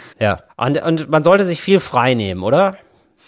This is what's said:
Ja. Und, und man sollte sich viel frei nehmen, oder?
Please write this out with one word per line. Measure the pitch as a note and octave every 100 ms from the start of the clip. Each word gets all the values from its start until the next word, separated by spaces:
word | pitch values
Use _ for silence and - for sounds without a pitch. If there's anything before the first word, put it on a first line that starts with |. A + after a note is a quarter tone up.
| - -
Ja. | G#2 F2+ - -
Und, | B2 D3
und | E3 D#3+ C#3+
man | D#3
sollte | D#3+ G3
sich | F#3 E3
viel | - G3
frei | - B2+ B2
nehmen, | A#2+ G2 F2+
oder? | G2 D3 G3 F#3+ _ _ _ _